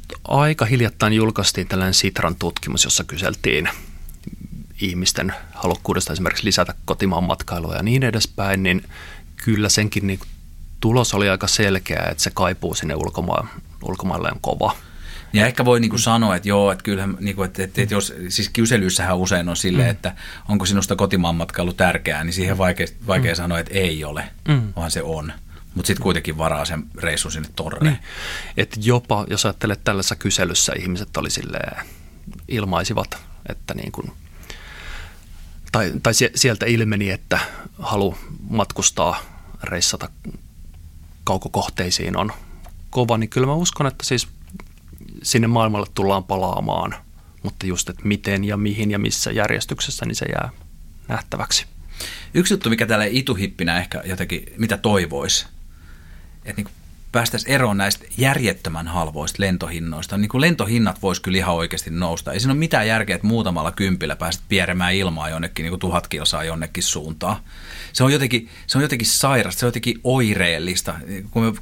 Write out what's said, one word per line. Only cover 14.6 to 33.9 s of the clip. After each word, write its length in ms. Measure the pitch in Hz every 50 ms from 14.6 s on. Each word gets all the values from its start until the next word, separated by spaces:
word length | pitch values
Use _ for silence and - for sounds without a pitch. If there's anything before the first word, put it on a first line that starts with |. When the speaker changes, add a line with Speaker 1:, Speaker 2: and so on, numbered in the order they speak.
| - - - - - - - - - - - - - -
Speaker 2:
Ja 140 | - 104 107
ehkä 180 | 123 123 - 127
voi 160 | 123 123 120
niinku 180 | 117 110 - 120
sanoa, 380 | - 117 113 117 113 104 92
että 120 | 87 101 101
joo, 240 | 101 101 101 101
että 100 | 92 92 -
kyllähän 320 | 107 101 95 98 98 95 -
niinku, 220 | 98 101 95 98
että, 200 | 95 90 - -
että, 200 | 95 95 - -
että 120 | 117 107 107
jos, 200 | 101 95 - 57 73 90 90
siis 200 | 92 - 98 -
kyselyissähän 680 | - 117 117 113 127 107 92 92 90 - 87 92 92 90
usein 300 | 92 90 95 87 85 87
on 80 | 85
silleen, 300 | - - 92 92 135 127 117
Speaker 1:
Mm. 20 |
Speaker 2:
että 240 | 104 - - 90 - - - - - - - -
onko 180 | 104 98 98
sinusta 300 | 90 101 98 95 - 101
kotimaan 380 | 90 101 92 98 92 85 85 85
matkailu 380 | 82 82 - - - 87 90
tärkeää, 520 | 90 - 92 87 82 80 - 82 76 76 80
niin 80 | 85
siihen 260 | 85 95 92 92 95 95
vaikea, 280 | 92 90 87 - 85 - - - -
vaikea 260 | - 92 - 131 85
Speaker 1:
Mm. 40 | 82
Speaker 2:
sanoa, 220 | 85 85 87 85 85
että 160 | 82 - 95
ei 300 | 98 92 85 78 76 76
ole, 200 | 73 76 78 78 - - - - 151
Speaker 1:
Mm. 240 | 151 127 113 104 92
Speaker 2:
vaan 140 | 87 82 80
se 120 | - 85
on. 300 | - 80 80 78 76 78 - - - - - - - - -
Mut 120 | 90 87
sit 120 | - 95 -
kuitenkin 400 | 120 95 85 82 - 80 78 78
varaa 260 | 80 80 76 73 71
sen 200 | 78 82 78 73 - -
reissun 380 | - - 82 76 73 - 78
sinne 160 | 76 78 76 76 -
torreen. 280 | - 78 - - - 151
Speaker 1:
Niin. 120 | 156 135 - - - - - - - - - - - -
Et 220 | - 101 - - 110
jopa, 460 | 104 120 123 123 - - 113 104 101 -
jos 140 | 104 98 -
ajattelet 380 | 104 95 - - 104 101 - -
tällaisessa 320 | 107 101 98 95 - 107
kyselyssä, 560 | - - 101 - - 92 87 82 - - - - -
ihmiset 380 | 87 90 90 - 104 - -
oli 140 | 76 76 76
silleen, 560 | - - 78 - - - - - - - - - - - - - - - - - - - - -
ilmaisivat, 680 | 127 110 104 95 87 82 95 - 107 101 98 - - - - - - - - -
että 260 | - - - - -
niin 180 | - - -